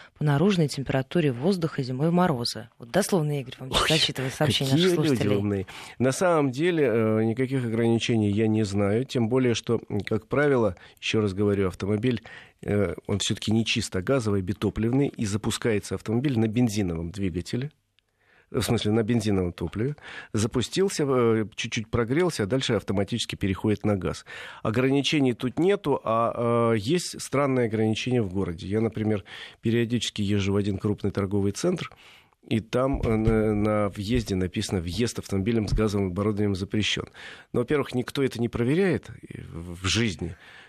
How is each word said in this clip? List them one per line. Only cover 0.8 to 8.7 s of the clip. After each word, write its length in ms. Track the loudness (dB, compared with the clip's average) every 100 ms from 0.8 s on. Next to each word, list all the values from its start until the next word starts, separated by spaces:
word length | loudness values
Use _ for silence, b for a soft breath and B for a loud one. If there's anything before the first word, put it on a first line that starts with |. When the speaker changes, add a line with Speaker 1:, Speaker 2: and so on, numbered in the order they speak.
| -2 -2 0 0 2
Speaker 1:
воздуха 500 | 2 0 0 -2 -4
зимой 280 | -4 -2 2
в 20 |
морозы? 560 | 4 2 0 -4 -6 -12 -18
Вот 140 | -4
дословно, 480 | -2 2 2 0 -2
Игорь, 160 | -6 -12
вам 140 | -4
Speaker 2:
Ой, 60 | -2 2
Speaker 1:
зачитываю 420 | 2 0 -2 -6
сообщение 420 | 0 0 0 2
Speaker 2:
какие 120 | 4 4
Speaker 1:
наших 120 | 4
Speaker 2:
люди 100 | 2
Speaker 1:
слушателей. 280 | 2 2 2
Speaker 2:
умные. 300 | 0 -2 -4 B B -2
На 140 | 0
самом 400 | 2 2 4 2
деле, 320 | 0 0 2
э, 400 | 2 4 4 4
никаких 400 | 2 0 0 0
ограничений 640 | 0 2 4 4 2 2 4
я 160 | 4 4
не 160 | 2
знаю, 420 | 2